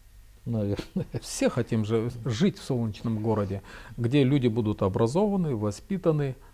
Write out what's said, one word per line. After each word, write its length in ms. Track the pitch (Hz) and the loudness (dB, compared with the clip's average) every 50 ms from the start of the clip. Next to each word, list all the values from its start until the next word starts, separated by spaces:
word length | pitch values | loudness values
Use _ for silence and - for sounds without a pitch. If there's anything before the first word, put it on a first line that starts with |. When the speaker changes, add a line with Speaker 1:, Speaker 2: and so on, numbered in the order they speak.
| - - - - - - - - - | -20 -20 -20 -20 -20 -20 -20 -12 -8
Speaker 1:
Наверное. 640 | 120 117 110 101 101 101 - - - - 185 - - - 127 | -4 -2 -2 0 0 -2 -4 -4 -6 -6 -6 -6 -4 -8 -10
Speaker 2:
Все 260 | - - - - 269 247 | -8 -6 -2 0 0 2
хотим 340 | - 127 110 - 120 110 107 | 2 0 -2 0 0 0 0
же 260 | 104 117 113 110 123 123 117 - | 2 2 0 0 0 -4 -6 -4
жить 340 | 135 110 110 185 190 - - | -2 0 2 2 2 2 0
в 40 | |
солнечном 580 | - - 131 120 117 110 101 - - 120 113 107 | -4 -2 -2 0 -2 -2 -4 -4 -4 -2 -2 0
городе, 400 | 107 113 107 107 101 92 95 - - - - - - - - | 0 0 2 2 0 -2 -4 -6 -8 -12 -18 -18 -18 -12 -6
где 260 | - 117 120 139 147 | -4 -2 2 4 4
люди 240 | 131 127 147 139 120 120 | 4 4 4 4 2 2
будут 340 | 110 120 107 107 101 - | 2 2 0 0 0 0
образованы, 760 | 104 95 92 110 113 113 139 185 214 202 202 190 170 151 123 | 0 0 2 2 2 2 2 2 2 2 2 0 0 0 -2
воспитаны, 800 | 104 107 104 101 - - - 196 175 - 175 151 147 143 135 123 - - - | -2 -2 -2 -4 -4 -6 -6 -4 0 2 2 2 2 0 -2 -4 -8 -14 -20